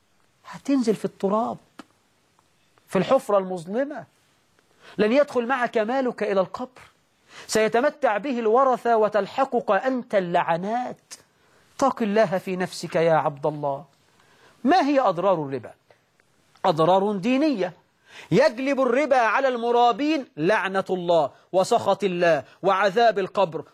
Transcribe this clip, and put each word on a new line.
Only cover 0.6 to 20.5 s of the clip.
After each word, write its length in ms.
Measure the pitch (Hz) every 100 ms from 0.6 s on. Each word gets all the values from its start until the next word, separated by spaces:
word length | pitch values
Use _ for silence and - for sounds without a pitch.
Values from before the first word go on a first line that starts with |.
| - 277 226 196
في 100 | -
التراب، 520 | - 196 214 240 202 _ - - _ _ _ _ _ _ _ _ _ _
في 100 | 190
الحفرة 400 | 170 269 - 202
المظلمة، 680 | 185 185 160 226 285 262 151 _ _ _ _ _ _ _ - -
لن 140 | 214
يدخل 360 | 269 277 247 233
معك 300 | 262 240 233
مالك 460 | 214 269 247 -
إلى 180 | 214 196
القبر، 400 | 185 - 254 - - _ _ _ _ - -
سيتمتع 720 | 220 220 233 294 294 247 208
به 220 | 277 240
الورثة 580 | 220 240 269 240 233 220
وتلحقك 720 | 208 214 196 - 269 240 -
أنت 440 | 196 262 254 - 208
اللعنات. 1000 | 175 175 156 170 185 247 247 - _ - _ _ _ _ _ -
اتق 260 | 262 -
الله 360 | 214 208 196 185
في 180 | 190 180
نفسك 400 | 175 - 170 165
يا 180 | 165
عبد 320 | 156 147 139 151
الله. 400 | 151 143 139 - _ _ _ _ _ _ _
ما 180 | 254 359
هي 180 | 285 277
أضرار 440 | 208 170 190 175
الربا؟ 300 | 139 135 104 - _ _ _ _ _ _ _ _ 190
أضرار 460 | 160 160 190 208
دينية، 640 | 202 214 262 311 220 180 - _ _ _ - -
يجلب 500 | 180 302 233 269 262
الربا 360 | 262 247 294 262
على 300 | 220 226 269
المرابين 800 | 240 240 240 240 214 294 311 247 147
لعنة 480 | 165